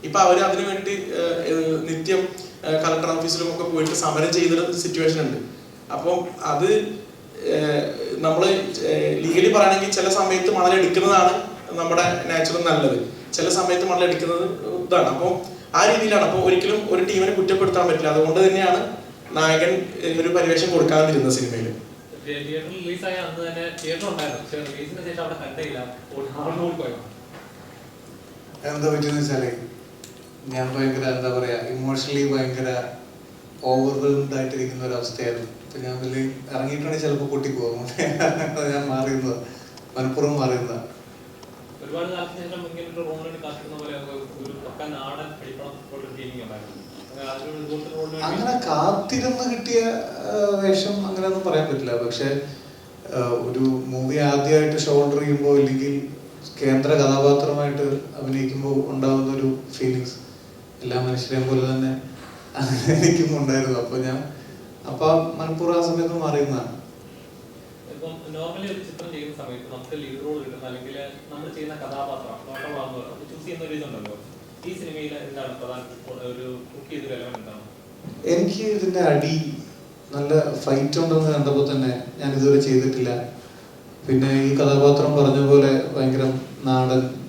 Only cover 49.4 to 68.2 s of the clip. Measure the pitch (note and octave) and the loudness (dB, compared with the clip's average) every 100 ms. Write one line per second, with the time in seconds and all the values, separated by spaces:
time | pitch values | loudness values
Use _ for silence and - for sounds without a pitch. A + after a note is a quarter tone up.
49.4 | A#3+ A#3 - A#3 A3+ A3+ - - - G#3 | -2 -4 2 2 2 -2 -6 -8 -4 0
50.4 | G3+ G3+ G3 G3 G3 G3+ G3 F#3+ F#3+ F#3+ | 2 4 4 4 2 -2 -2 -2 0 0
51.4 | F#3+ D#3 D3+ C#3 B2 A#2 A#2 - C#3 C#3 | 2 2 2 -2 -2 -2 -2 -2 -2 -2
52.4 | - - - - - - - C3 A#2+ A#2+ | -4 -12 -18 -20 -20 -18 -8 -2 0 0
53.4 | B2 B2+ C3 C3 C3 B2+ C3 D3+ D3 C#3 | -2 2 2 2 -2 -4 -2 2 4 4
54.4 | C#3+ D3+ D3+ D3+ - C#3+ C#3+ C#3+ D3 C#3+ | 6 6 6 2 4 4 4 2 2 2
55.4 | C#3+ C#3+ C3+ C3 C#3 C#3+ - - - - | 6 6 6 2 0 -2 -6 -12 -16 -18
56.4 | - - C3+ C3 C#3 D3+ C3+ C3+ C#3+ C#3+ | -18 -2 2 4 4 6 6 6 6 6
57.4 | C#3+ C#3+ C#3+ C#3+ C#3 C#3 - - C3 C3+ | 4 0 0 0 0 -2 -6 -8 -4 -2
58.4 | C3 C3+ C#3 C3+ B2+ C3+ C3+ C3+ C3+ C3+ | -2 -2 0 0 0 0 2 2 2 0
59.4 | C3+ C3 - - C3 B2+ B2 - - - | 0 -2 -6 -4 -2 0 -4 -10 -16 -20
60.4 | - - - - B2 B2 B2+ B2+ - C3 | -20 -20 -20 -12 -6 -2 -2 -2 -2 -2
61.4 | B2+ C3 B2+ C3 C3 C3 - - - - | 2 2 2 0 0 -2 -8 -16 -18 -18
62.4 | - C#3 C3 B2+ C3 D#3 E3+ E3 D#3 D3+ | -14 -6 -2 0 2 4 4 4 2 0
63.4 | C3+ C3+ C3 A#2+ - C3 B2+ C3 C#3+ - | 0 0 0 -2 -2 -4 -4 -4 -6 -12
64.4 | - - - - - C#3 D#3 D#3+ D#3+ - | -16 -18 -20 -16 -12 0 4 4 2 -4
65.4 | D#3+ D#3+ E3+ E3+ E3+ E3+ E3 E3+ D#3 C#3+ | -6 -2 0 2 2 0 0 -2 0 0
66.4 | C#3 C3 A2 - - - - - - - | 0 -2 -6 -12 -16 -20 -20 -20 -20 -20
67.4 | - - - - - D3 D#3+ E3 | -20 -20 -20 -20 -18 -12 -12 -12